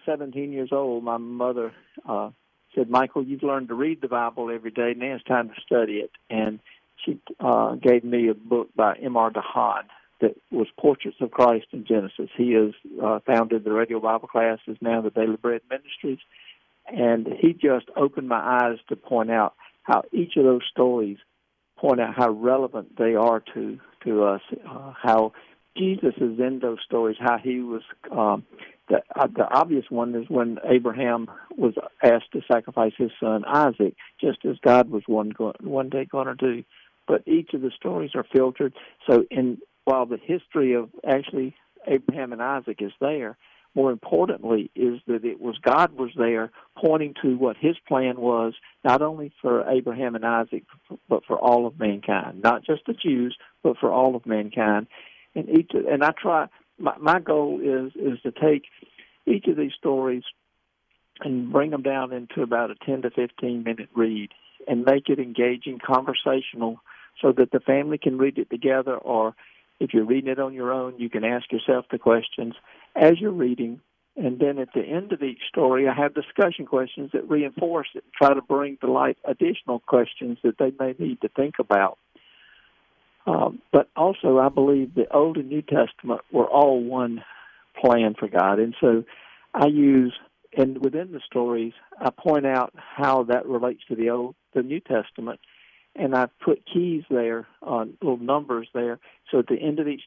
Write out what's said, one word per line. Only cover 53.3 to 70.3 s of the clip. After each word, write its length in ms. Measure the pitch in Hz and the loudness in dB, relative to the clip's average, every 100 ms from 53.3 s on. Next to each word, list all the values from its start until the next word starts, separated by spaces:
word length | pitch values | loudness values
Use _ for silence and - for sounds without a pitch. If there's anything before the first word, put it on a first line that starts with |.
| - - _ | -6 -20 _
but 140 | - 120 | -2 0
for 140 | 117 | 2
all 260 | 113 131 123 | 4 2 0
of 80 | 117 | -2
mankind. 640 | 107 104 120 107 104 - - - - _ | -4 -2 0 2 2 -2 -14 -20 -20 _
And 160 | - - | -8 2
each, 220 | 160 165 | 2 2
and 300 | - - 139 | -2 0 2
I 80 | 147 | 0
try, 360 | - 196 156 151 _ _ - | 0 0 0 -2 _ _ -6
my, 200 | 165 - | -6 -2
my 220 | 151 180 | 0 0
goal 420 | 170 151 147 147 | 2 0 0 -2
is, 320 | 139 131 131 - | -2 -2 -4 -4
is 240 | 143 120 | -4 -4
to 80 | - | -6
take 340 | - 156 143 - _ - _ - _ - | 0 2 2 -2 _ -20 _ -20 _ -2
each 220 | 202 - | 0 0
of 80 | 151 | 0
these 160 | 143 - | -2 -4
stories 460 | 160 135 131 123 - - _ _ _ _ _ _ _ - | -2 0 0 -4 -8 -20 _ _ _ _ _ _ _ -12
and 300 | 147 127 120 | -6 -4 0
bring 200 | 139 151 | 0 0
them 120 | 147 | -2
down 280 | 135 135 131 | -4 -4 -4
into 300 | 123 120 - | -8 -8 -6
about 300 | 120 117 113 | -2 -2 -2
a 40 | 107 | -6
ten 260 | - 131 | -6 -4
to 60 | 123 | -4
fifteen 540 | - 120 - 123 120 | -2 -4 -4 -6 -6
minute 260 | 113 113 101 117 | -6 -8 -6 -2
read 340 | 113 107 104 _ _ - - | 0 -2 -8 _ _ -14 -6
and 160 | 120 | 0
make 240 | 127 139 143 | 2 2 2
it 120 | 135 | -2
engaging, 600 | 123 117 120 120 139 123 | -2 0 0 -2 -8 -8
conversational, 1000 | - 131 135 127 139 135 131 120 113 113 _ - - - | 0 0 0 -4 -2 -2 -4 -6 -6 -6 _ -20 -20 -2
so 100 | 143 | 2
that 200 | 123 123 | 4 2
the 100 | 131 | 0
family 360 | - 135 147 151 | 0 0 0 -4
can 200 | 143 131 | -2 0
read 200 | 135 135 | 0 -2
it 120 | - | -6
together, 460 | 120 131 131 131 123 | -2 0 0 -2 -6
or 380 | - 117 110 - - _ _ - | -2 0 0 -4 -20 _ _ -8
if 140 | 139 | 0
you're 120 | 110 110 | 2 2
reading 240 | 135 | 0
it 100 | 135 | -2